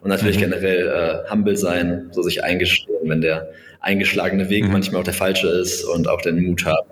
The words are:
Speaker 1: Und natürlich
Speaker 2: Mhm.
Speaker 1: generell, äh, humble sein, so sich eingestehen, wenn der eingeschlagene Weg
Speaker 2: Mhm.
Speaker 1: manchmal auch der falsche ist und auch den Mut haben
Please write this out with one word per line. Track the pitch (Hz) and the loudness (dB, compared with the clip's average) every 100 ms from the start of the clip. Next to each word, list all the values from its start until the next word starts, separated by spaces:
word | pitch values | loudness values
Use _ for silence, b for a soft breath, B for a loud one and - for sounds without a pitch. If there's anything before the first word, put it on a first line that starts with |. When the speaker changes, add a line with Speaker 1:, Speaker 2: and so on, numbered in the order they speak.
Speaker 1:
Und | 95 | -2
natürlich | 98 104 98 | 0 2 2
Speaker 2:
Mhm. | |
Speaker 1:
generell, | 90 90 95 90 87 | 0 0 0 0 0
äh, | 78 82 80 - | 0 0 -2 -2
humble | 104 101 98 | 0 2 0
sein, | 92 87 87 87 - | 0 0 0 -2 -4
so | 90 | -2
sich | 87 - | -2 -2
eingestehen, | 80 92 90 - - 82 | -2 0 2 0 -2 -4
wenn | 80 80 | 0 0
der | 80 80 80 B B B | 0 -2 -6 B B B
eingeschlagene | 92 98 - 101 92 98 95 | -2 0 0 0 0 0 2
Weg | 104 104 | 2 2
Speaker 2:
Mhm. | |
Speaker 1:
manchmal | 98 95 92 | 2 0 -2
auch | 92 | -2
der | |
falsche | 90 95 92 90 | -2 0 2 2
ist | 87 90 - | 2 0 -4
und | - 85 80 | -2 0 0
auch | 87 | 0
den | 85 82 | 0 2
Mut | 90 87 85 | 2 0 0
haben | 80 - | 0 -2